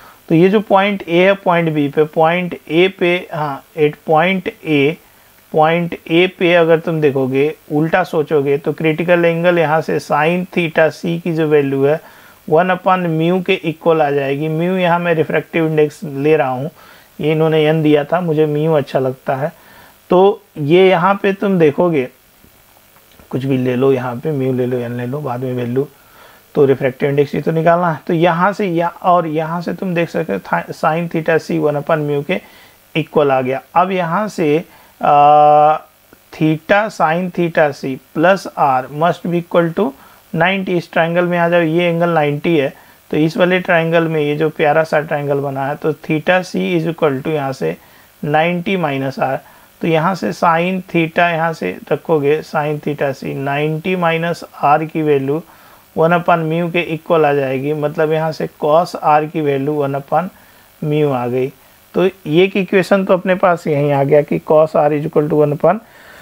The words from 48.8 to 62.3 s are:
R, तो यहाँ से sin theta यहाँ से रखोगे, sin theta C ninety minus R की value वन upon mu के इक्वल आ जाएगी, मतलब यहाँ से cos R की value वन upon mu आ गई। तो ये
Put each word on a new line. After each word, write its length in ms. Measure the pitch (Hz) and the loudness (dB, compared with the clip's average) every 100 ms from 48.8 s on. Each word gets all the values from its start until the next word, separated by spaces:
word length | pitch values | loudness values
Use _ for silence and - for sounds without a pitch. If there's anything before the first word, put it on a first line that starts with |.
| 156 135 135 - | -2 -4 -4 -4
R, 160 | 135 139 - - _ - | -4 -4 -8 -20 _ -8
तो 80 | 180 | -2
यहाँ 260 | 160 170 | 0 0
से 180 | 180 208 | -2 -4
sin 500 | 175 180 165 180 185 - | -2 0 2 0 -4 -4
theta 400 | 170 160 180 175 | -2 0 0 0
यहाँ 220 | 160 165 | 0 -2
से 240 | 160 185 101 - | -4 -8 -8 -6
रखोगे, 480 | 175 - 160 139 156 | -4 -2 0 2 0
sin 420 | 165 160 147 151 160 | -2 -4 -4 -4 -6
theta 280 | 147 143 | -4 -4
C 200 | 131 147 143 | -4 -8 -6
ninety 600 | 139 143 151 156 185 185 | -4 -4 -2 -4 -4 -2
minus 480 | 170 165 170 160 - - 143 | -2 -2 -4 -6 -12 -2 2
R 240 | 156 156 | 2 0
की 120 | 160 | -2
value 400 | 151 139 135 156 - - - - _ - | 0 0 0 -4 -6 -20 -20 -20 _ 0
वन 160 | 165 | 2
upon 300 | 175 170 170 | 2 2 0
mu 280 | 160 165 170 | 0 -2 -2
के 80 | 175 160 | -4 -4
इक्वल 300 | 160 - 165 151 | -6 0 2 2
आ 60 | |
जाएगी, 380 | 143 135 135 143 | 2 -2 -2 -4
मतलब 380 | 151 147 160 156 | -4 -4 -2 -2
यहाँ 200 | 160 160 | 0 -2
से 140 | 151 165 - | -6 -10 -4
cos 300 | 151 160 175 - | 0 2 0 -2
R 260 | 165 151 156 | 2 2 0
की 100 | 165 | -4
value 320 | 147 139 139 | -2 -2 -2
वन 200 | 151 139 | -2 -2
upon 340 | 139 - 156 185 - - _ _ - | -4 -4 -4 -4 -10 -20 _ _ -8
mu 280 | 156 151 147 | -2 0 0
आ 140 | 127 123 | -2 -2
गई। 220 | 127 135 - _ _ _ | -2 -4 -8 _ _ _
तो 100 | - | -2
ये 400 | 185 - 151 | -2 -2 -2